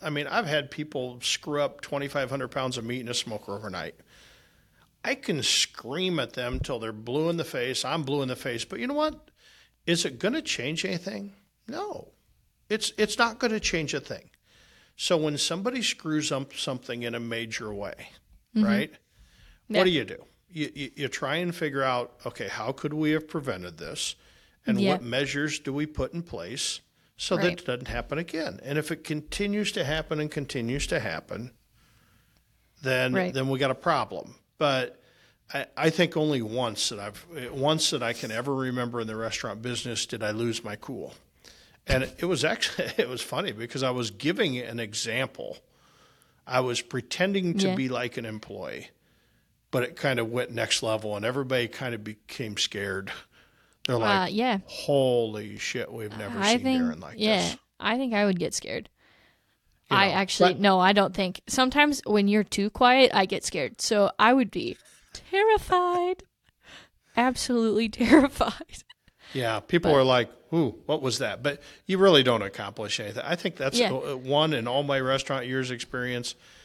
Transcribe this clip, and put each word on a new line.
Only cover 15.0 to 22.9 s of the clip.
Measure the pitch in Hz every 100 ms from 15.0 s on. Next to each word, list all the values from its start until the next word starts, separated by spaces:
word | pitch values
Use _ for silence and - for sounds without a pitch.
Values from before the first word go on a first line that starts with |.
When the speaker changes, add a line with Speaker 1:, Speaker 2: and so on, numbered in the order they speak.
| - 170
Speaker 1:
when | 156 147
somebody | - 170 202 254
screws | 208 - 160 151 151
up | 135 135
something | - - 127 - 120
in | 120 117
a |
major | 117 113 117 110 110
way, | 101 101 - - - _ - _ 226
Speaker 2:
Mm-hmm. | 208
Speaker 1:
right? | 202 151 - _ _ - _ - _ -
Speaker 2:
Yeah. | 208
Speaker 1:
What |
do | 185
you | 160 107
do? | - - _ _
You, | 170 143
you, | 139 135 -
you | 135
try | - 135 156
and | 180 170
figure | 156 139
out, | 135 123 120 - 117
"Okay, | - 101
how | - 110
could | 139 151